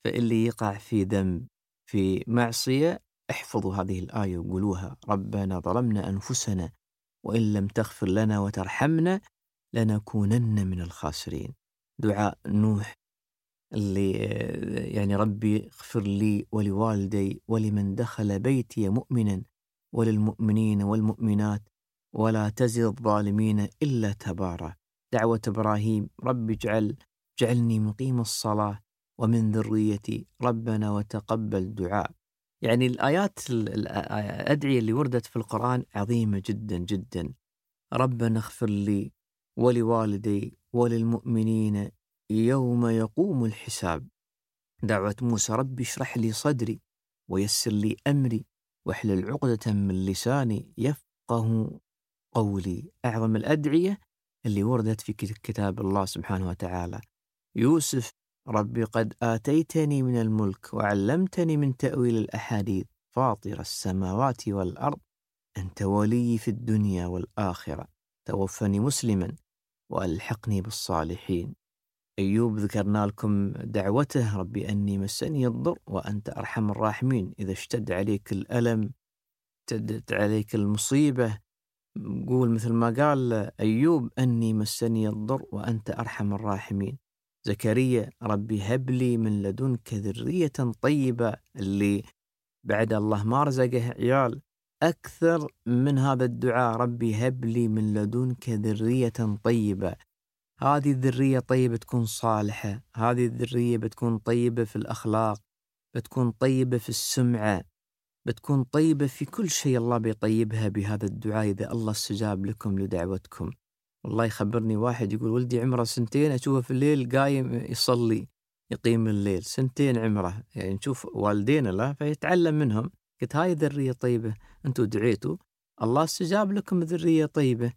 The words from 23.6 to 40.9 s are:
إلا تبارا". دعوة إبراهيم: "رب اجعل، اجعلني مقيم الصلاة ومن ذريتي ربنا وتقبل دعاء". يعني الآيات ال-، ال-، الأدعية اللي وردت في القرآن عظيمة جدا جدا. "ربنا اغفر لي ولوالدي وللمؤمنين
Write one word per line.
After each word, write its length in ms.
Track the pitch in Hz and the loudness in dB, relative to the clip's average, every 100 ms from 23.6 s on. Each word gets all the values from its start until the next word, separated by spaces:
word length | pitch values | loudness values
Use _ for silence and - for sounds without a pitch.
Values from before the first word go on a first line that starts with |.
| 101 _ | 0 _
إلا 300 | 151 127 104 | 0 0 0
تبارا". 640 | 101 - 90 95 85 82 - _ _ _ | -2 -6 -4 -4 -4 -8 -12 _ _ _
دعوة 280 | 120 113 113 110 | 2 2 2 0
إبراهيم: 640 | 104 107 107 107 107 104 - | 0 0 2 2 0 -2 -6
"رب 280 | 123 127 110 | -4 -2 -2
اجعل، 440 | 110 117 107 107 - _ _ _ - | -2 0 0 0 -4 _ _ _ -2
اجعلني 400 | 120 120 117 110 | 2 4 2 2
مقيم 420 | 107 104 131 123 | 0 -2 -2 0
الصلاة 580 | 113 - 113 104 104 101 _ _ _ - | -2 -4 -2 0 0 -4 _ _ _ -2
ومن 320 | 113 117 110 | 2 4 2
ذريتي 760 | 107 107 107 107 104 - 110 - _ | 0 0 2 2 0 -4 -8 -8 _
ربنا 500 | 123 117 113 110 107 | -2 0 -2 -2 0
وتقبل 840 | 104 104 110 - 113 107 104 92 107 | -2 -4 -8 -2 -2 0 -2 -2 -4
دعاء". 360 | 90 101 - - _ _ _ _ | -2 -2 -4 -8 _ _ _ _
يعني 260 | 113 120 127 | 2 4 2
الآيات 520 | 123 135 160 202 - - | 2 2 2 0 -4 -4
ال-، 200 | 120 107 | -2 -2
ال-، 180 | 107 - | -4 -4
الأدعية 920 | 98 - 107 104 - - 147 143 127 | -4 -4 -4 -4 -4 0 0 4 2
اللي 140 | 113 | 2
وردت 320 | 117 147 123 - | 0 2 0 -2
في 100 | 120 | -6
القرآن 480 | 110 110 123 127 - 104 | -4 -2 0 0 -2 -4
عظيمة 480 | 101 120 110 101 95 | 0 2 2 0 -2
جدا 320 | 104 107 87 | -6 -4 -6
جدا. 560 | 90 101 107 90 76 - _ _ _ _ _ | -4 -4 -4 -6 -6 -10 _ _ _ _ _
"ربنا 460 | 123 131 120 117 113 | 0 0 2 2 0
اغفر 300 | 110 - 113 | -2 -4 -2
لي 420 | 101 101 101 131 _ _ _ _ - | 0 0 0 -2 _ _ _ _ 2
ولوالدي 960 | 120 120 113 117 110 101 107 101 107 - _ | 2 4 2 2 0 -2 -2 -2 -4 -12 _
وللمؤمنين 1160 | 120 120 | 0 2